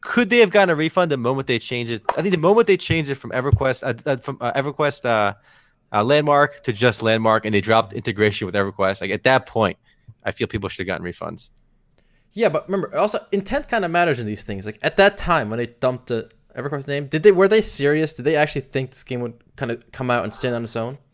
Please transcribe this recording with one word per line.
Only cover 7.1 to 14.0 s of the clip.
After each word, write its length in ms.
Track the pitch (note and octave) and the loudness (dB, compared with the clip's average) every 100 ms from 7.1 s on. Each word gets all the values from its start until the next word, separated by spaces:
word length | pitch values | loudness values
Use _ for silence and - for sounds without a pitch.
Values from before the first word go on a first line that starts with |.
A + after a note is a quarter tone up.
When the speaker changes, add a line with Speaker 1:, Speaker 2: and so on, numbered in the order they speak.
| A2 A2+ A2 | 2 4 2
Speaker 1:
and 100 | G#2+ | 2
they 60 | G#2 | 0
dropped 320 | G2 A2 G#2+ | 4 2 2
integration 540 | - - G2+ G#2+ G2+ G2 | -6 -6 0 0 0 -4
with 80 | |
EverQuest, 460 | G2 G2 - F#2+ G2 | -2 -2 0 -2 -2
like, 80 | G2 | -4
at 140 | G2 | -2
that 200 | - C3 - | 2 2 2
point, 300 | A#2 G#2 E2+ _ _ - - | 0 0 0 _ _ -20 -12
I 60 | G#2+ | -10
feel 160 | - A2+ | -6 -4
people 220 | A2 G2 | -4 -6
should 160 | - F#2 | -8 -6
have 120 | E2+ | -6
gotten 80 | F2 | -6
refunds. 440 | E2+ E2 E2+ - _ _ _ _ _ _ _ _ | -8 -10 -12 -18 _ _ _ _ _ _ _ _
Speaker 2:
Yeah, 140 | G3 A3 | -2 0
but 160 | D3 - | 0 -2
remember, 260 | F#3+ D#3+ C#3 | -4 -2 -2
also, 280 | G3+ G#3+ - | -2 -2 -4
intent 360 | G3+ G3 C4+ - | -4 -2 -6 -2
kinda 200 | A#3 F3+ | -2 0
matters 300 | E3+ | 0